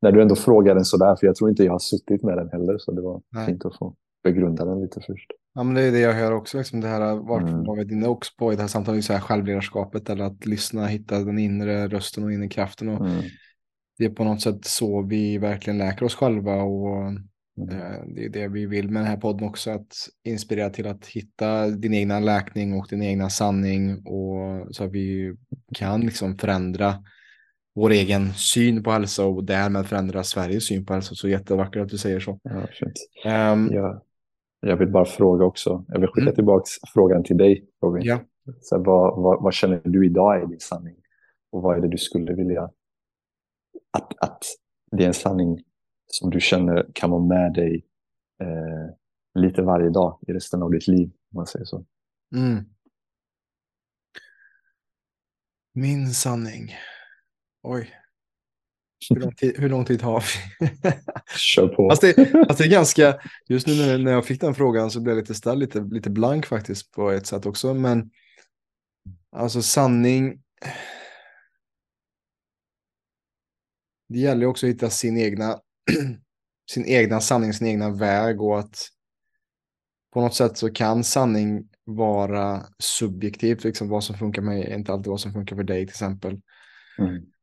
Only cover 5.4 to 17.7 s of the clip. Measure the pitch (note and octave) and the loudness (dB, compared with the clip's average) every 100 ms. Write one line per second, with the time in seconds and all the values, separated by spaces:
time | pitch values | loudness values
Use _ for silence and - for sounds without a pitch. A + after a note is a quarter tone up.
5.4 | _ - B2 C3 C3 A#2+ A#2 A2+ A2+ A2+ | _ -6 -2 2 4 4 4 4 2 0
6.4 | G#2+ C#3 C3+ A#2 A2 A2 G#2+ G#2+ G#2+ A#2 | -4 -8 -6 -6 -4 -2 -2 -2 -4 -2
7.4 | E2+ E2 G#2+ G#2+ G2+ G#2+ A2+ A#2+ - _ | -2 -2 -4 -4 -4 -2 -2 -2 -6 _
8.4 | A#2 G#2 G#2 A2 G2+ G#2+ G#2 G2+ G2 G#2+ | -2 0 -2 -4 -2 -2 0 -2 0 -2
9.4 | G2+ G2 G2 G#2 G2 G#2+ G2+ G2+ G2 G2 | 0 -2 -4 -6 -6 -8 -8 -6 -6 -8
10.4 | - G#2 - A2+ G#2 G#2+ G#2+ G2+ G2+ G#2 | -6 -6 -6 -4 -4 -4 -4 -4 -2 -2
11.4 | G#2+ G2+ G#2 G#2 G2+ G2+ G2 - G#2+ G#2 | -2 -2 -2 -2 -2 -4 -6 -8 -6 -4
12.4 | G2+ - G2 - A2 G#2+ F#2+ F2+ F2+ - | -4 -4 -6 -6 -8 -4 -4 -4 -6 -12
13.4 | _ _ _ _ _ _ A2+ G#2+ A2 G#2+ | _ _ _ _ _ _ -4 0 -2 0
14.4 | A2+ G2+ - - A2 G2+ G2 G#2+ G#2 G#2 | -2 -4 -6 -4 -2 -2 -2 0 0 0
15.4 | G#2 G2+ - G#2 G2 G2 B2 - C3 A2 | -2 -4 -4 -2 -2 -2 -4 0 0 0
16.4 | G2+ G2 G2 G2 G2+ G2 G2 G2+ G2 _ | -2 -2 -2 -4 -4 -4 -6 -8 -12 _
17.4 | _ - F#2 | _ -14 -12